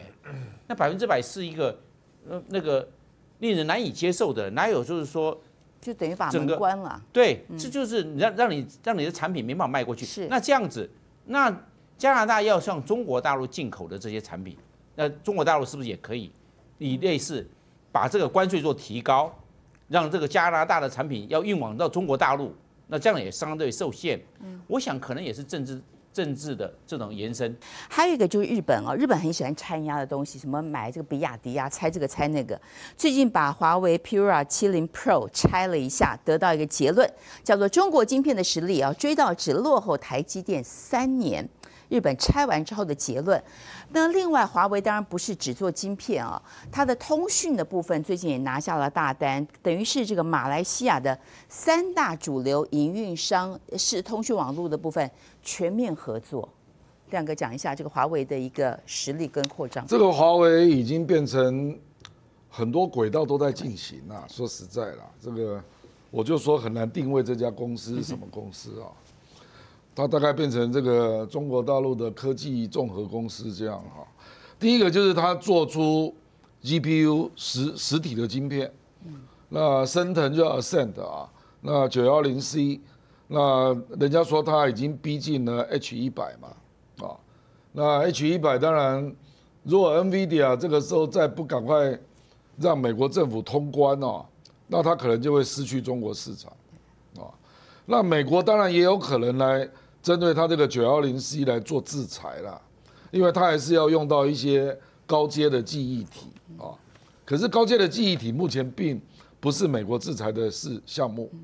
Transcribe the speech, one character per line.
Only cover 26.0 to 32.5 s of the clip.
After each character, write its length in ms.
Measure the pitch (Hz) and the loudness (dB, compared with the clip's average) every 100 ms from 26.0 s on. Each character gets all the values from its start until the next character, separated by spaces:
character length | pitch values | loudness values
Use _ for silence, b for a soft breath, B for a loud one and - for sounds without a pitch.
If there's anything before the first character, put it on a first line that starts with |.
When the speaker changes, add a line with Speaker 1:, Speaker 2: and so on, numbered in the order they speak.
| _ | _
Speaker 1:
政 200 | - 160 | -6 -4
治 220 | 135 147 113 | -4 -8 -8
的 180 | 95 - _ | -8 -10 _
这 100 | 151 | -10
种 160 | 104 | -8
延 200 | 107 107 | -8 -8
伸。 200 | 113 117 120 B B B | -4 -6 -6 B B B
Speaker 2:
还 180 | - 349 | 0 2
有 60 | |
一 40 | 294 | 4
个 80 | 185 | 2
就 160 | 208 | 2
是 40 | 208 | 0
日 160 | 226 | -2
本 200 | 156 117 107 | 2 0 0
哦， 100 | 160 | -2
日 100 | 262 | 2
本 140 | 175 | 2
很 120 | 160 | 0
喜 100 | 165 | -2
欢 100 | 139 | -4
拆 220 | 151 - 160 | -6 -6 -6
人 100 | 151 | -4
家 120 | 147 | -4
的 100 | 135 | -4
东 180 | 139 143 | -4 -6
西， 140 | 135 | -8
什 80 | 139 | -6
么 140 | 143 | -6
买 280 | 160 143 110 | -4 -6 -8
这 120 | 127 | -8
个 20 | |
比 160 | 151 143 | -6 -4
亚 160 | 151 117 | -4 -6
迪 220 | 123 135 | -6 -4
啊， 100 | 131 | -4
拆 220 | - 160 | -2 -2
这 80 | 175 | -2
个 80 | 139 | -4
拆 180 | - 147 | -2 0
那 120 | 151 | 0
个。 160 | 117 | -4